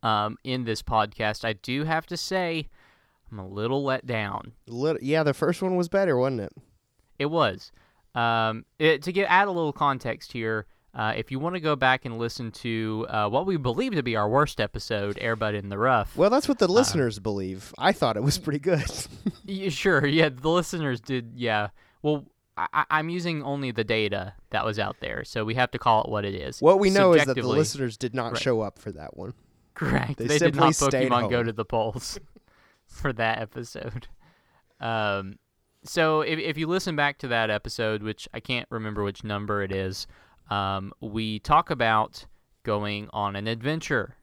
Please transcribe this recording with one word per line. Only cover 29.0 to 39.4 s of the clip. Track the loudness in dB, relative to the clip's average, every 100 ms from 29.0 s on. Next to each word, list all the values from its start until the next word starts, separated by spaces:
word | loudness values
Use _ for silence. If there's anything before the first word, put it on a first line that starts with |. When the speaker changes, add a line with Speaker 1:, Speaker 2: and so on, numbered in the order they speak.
| -14 -12
Speaker 2:
one. | -12 -12 _ _ _
Speaker 1:
Correct. | -6 0 0 0 -4
Speaker 2:
They | 0
Speaker 1:
They | 4
did | 4
Speaker 2:
simply | 6 4
Speaker 1:
not |
Speaker 2:
stayed | 6 2 4 2
Speaker 1:
Pokemon | 2 2
Go | 0
Speaker 2:
home. | 0
Speaker 1:
to |
the | -2
polls | -2 0 0 -2 -8 -12 -14 -20 _
<laughs> | _ _ _ _
for | -6 -4
that | 0 0 0
episode. | -6 -10 -12 -10 -8 -10 -12 -20 _ _ _ _ _ _
Um, | -4 0 0 0 -4 -14 _ _ _ _
so | -8 0 2 2
if, | 2 -2
if | -2 -4
you | -2
listen | -2 -2
back | 0 0 -2
to | -2
that | 0 2
episode, | 0 -4 -4 -2 -2
which | -4 -8 -10
I | -14
can't | -4 -4 -4
remember | -8 -6 -4
which | -4 -4
number | -6 -6